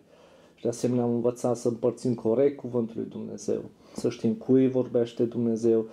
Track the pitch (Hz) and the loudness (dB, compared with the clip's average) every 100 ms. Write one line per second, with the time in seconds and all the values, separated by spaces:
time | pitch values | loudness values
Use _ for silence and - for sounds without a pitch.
0 | - - - - - _ 120 120 120 123 | -16 -20 -20 -20 -20 _ -6 -2 0 2
1 | 120 120 123 123 123 120 123 117 123 117 | 2 2 0 0 -2 0 -2 0 -2 0
2 | 127 117 113 113 143 139 123 120 110 113 | -2 0 2 4 2 0 -4 -4 -4 -6
3 | 107 107 110 104 - 110 - - - - | -8 -10 -10 -8 -4 -4 -6 -18 -18 -4
4 | 123 - 113 110 - 131 131 127 120 123 | -4 0 -2 -2 4 4 6 2 0 0
5 | 120 - 120 120 117 110 117 113 110 | 0 0 -2 0 0 2 4 2 0